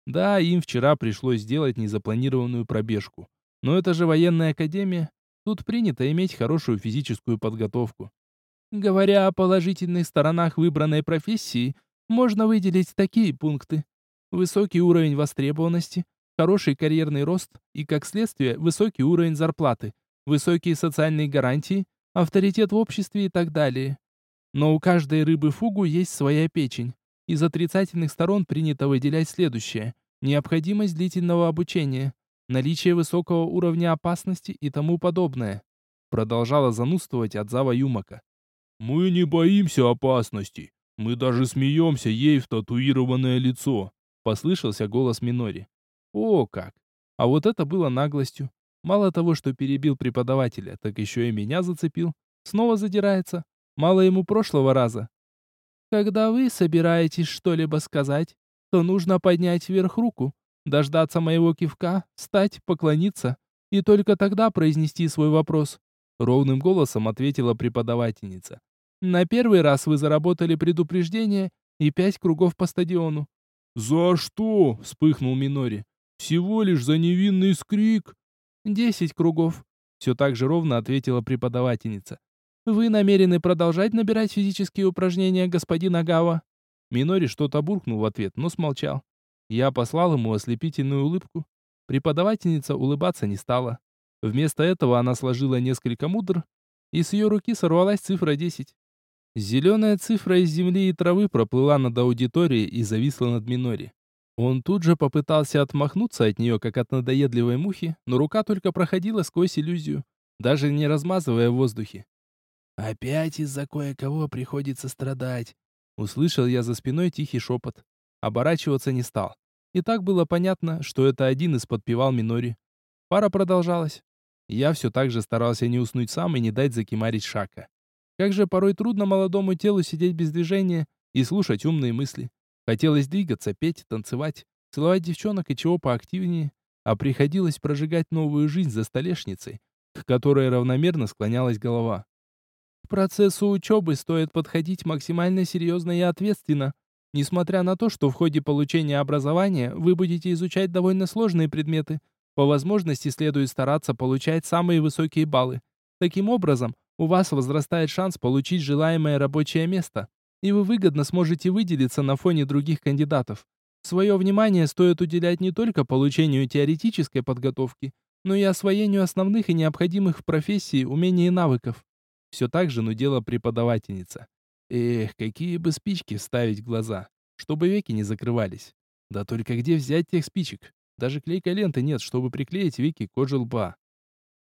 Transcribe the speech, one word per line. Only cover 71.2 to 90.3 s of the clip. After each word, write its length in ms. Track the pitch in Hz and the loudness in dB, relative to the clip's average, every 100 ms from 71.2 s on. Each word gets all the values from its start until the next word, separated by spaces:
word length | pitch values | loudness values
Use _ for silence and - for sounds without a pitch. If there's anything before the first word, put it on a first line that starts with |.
| 220 202 190 - _ - | -2 -2 -4 -8 _ -2
и 140 | 151 | 0
пять 260 | - 190 - | 2 0 0
кругов 380 | 180 156 180 - | 0 2 0 0
по 100 | 180 | -4
стадиону». 640 | - 170 180 160 151 147 _ _ _ _ 120 | -2 -2 -2 -2 -4 -8 _ _ _ _ -10
«За 400 | 107 160 175 175 | 0 2 4 2
что?» 600 | - - 220 208 151 113 | 0 -4 0 4 4 2
вспыхнул 540 | - - 156 143 131 131 | -8 0 2 2 0 -2
Минори. 480 | 135 139 123 104 - _ _ - | -2 -2 -4 -6 -10 _ _ -14
«Всего 480 | - 165 185 220 | -2 -2 0 0
лишь 200 | 196 156 | 2 2
за 140 | 120 160 | 2 2
невинный 560 | 170 180 202 190 190 | 2 2 2 2 2
скрик». 640 | 175 - 208 220 220 - - _ _ _ _ | 2 -2 0 2 0 -4 -16 _ _ _ _
«Десять 500 | 214 208 240 - 165 | -6 -2 -2 0 -4
кругов», 500 | - 165 160 165 160 - _ _ _ | 0 0 2 0 -2 -12 _ _ _
все 180 | 131 123 | -4 0
так 180 | 139 | 0
же 140 | 117 131 | 0 0
ровно 300 | 170 160 120 | 0 0 0
ответила 420 | 113 135 131 123 | 0 -2 0 -2
преподавательница. 960 | 110 127 123 123 127 113 113 101 - - _ _ _ _ 226 | -2 -4 -2 -2 0 -2 -6 -12 -12 -18 _ _ _ _ 0
«Вы 220 | 214 233 | 2 4
намерены 500 | 214 196 196 185 175 | 4 6 6 6 4
продолжать 560 | 180 165 170 165 214 | 2 2 2 2 0
набирать 380 | 226 214 220 214 | 2 0 0 0
физические 540 | 208 202 190 190 - 190 | 0 -2 -2 -4 0 0
упражнения, 600 | 180 185 175 185 185 180 | 2 0 2 2 2 0
господин 480 | 175 - 165 185 | 0 -2 -2 0
Агава?» 480 | 170 165 165 170 165 - _ _ _ _ | 0 2 2 2 0 -4 _ _ _ _
Минори 360 | 120 147 190 135 | -2 0 2 0
что-то 340 | - 143 151 | -2 -2 0
буркнул 380 | 151 202 - 110 | -2 -2 -2 -2
в 40 | |
ответ, 280 | 107 107 98 | -2 -2 -6
но 140 | - 165 | -4 -4
смолчал. 540 | - 156 135 147 139 - _ _ _ - | -2 -4 -2 -4 -6 -10 _ _ _ -6
Я 220 | 110 135 | 0 0
послал 440 | 131 117 160 175 | 0 0 0 2
ему 180 | 143 113 | 2 0